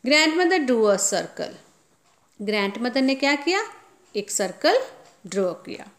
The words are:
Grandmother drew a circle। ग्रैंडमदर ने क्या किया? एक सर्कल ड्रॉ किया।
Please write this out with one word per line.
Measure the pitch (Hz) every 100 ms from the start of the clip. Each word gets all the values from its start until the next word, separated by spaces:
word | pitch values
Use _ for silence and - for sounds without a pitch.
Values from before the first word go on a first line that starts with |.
Grandmother | 240 302 311 320 349 370 262
drew | 233 214 190
a |
circle। | - 185 165 - - - _ _ _ _ _ _ _ _
ग्रैंडमदर | 208 214 196 208 247 262
ने | 262
क्या | 269 277
किया? | 285 330 381 427 - - _ _
एक | 208 202
सर्कल | - 185 - 302 480 523 - - _ 170
ड्रॉ | 190 185
किया। | 160 - - 202